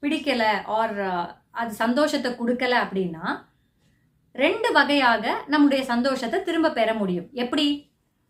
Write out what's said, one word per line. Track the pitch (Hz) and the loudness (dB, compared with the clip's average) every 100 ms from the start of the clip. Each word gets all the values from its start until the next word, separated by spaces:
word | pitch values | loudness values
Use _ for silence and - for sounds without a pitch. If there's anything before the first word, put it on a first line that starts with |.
பிடிக்கல | 285 311 294 240 220 202 180 | -4 -2 0 0 2 0 -2
or, | 214 226 202 | -2 -2 -2
uh, | 190 180 170 - _ | -2 -2 -6 -10 _
அது | - 233 | -8 -8
சந்தோஷத்தை | 208 226 247 302 294 247 | -2 0 2 2 0 -2
கொடுக்கல | 240 233 247 254 247 196 | -4 -2 -2 0 0 0
அப்படின்னா, | 190 185 160 190 302 - _ _ _ _ _ _ _ _ | -2 -4 -4 -6 -8 -10 _ _ _ _ _ _ _ _
ரெண்டு | - 285 427 453 | -2 0 2 2
வகையாக | 311 262 285 254 220 226 427 - | 2 4 4 4 2 0 -4 0
நம்முடைய | 294 285 269 | 4 4 4
சந்தோஷத்தை | 247 240 262 262 233 359 | 0 0 0 -2 -2 -4
திரும்ப | 370 330 320 | -2 0 2
பெற | 311 220 | 2 0
முடியும். | 226 196 175 170 | 0 -2 -2 -6
எப்படி? | 247 240 302 294 285 - _ _ _ | -6 -2 0 0 -2 -8 _ _ _